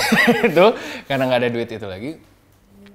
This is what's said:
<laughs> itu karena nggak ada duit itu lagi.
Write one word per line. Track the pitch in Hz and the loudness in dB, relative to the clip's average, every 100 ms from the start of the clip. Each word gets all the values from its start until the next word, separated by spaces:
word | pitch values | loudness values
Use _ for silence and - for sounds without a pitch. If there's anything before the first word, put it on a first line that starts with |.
| - 214 | 0 2
<laughs> | - 226 233 | 2 2 2
itu | 160 202 254 - 247 - | 4 4 4 -6 -12 -6
karena | 135 131 | -2 0
nggak | 123 | 0
ada | 123 | 0
duit | 120 113 | -4 -8
itu | 110 101 | -10 -12
lagi. | 92 127 160 - _ _ _ _ - - | -12 -12 -14 -20 _ _ _ _ -20 -20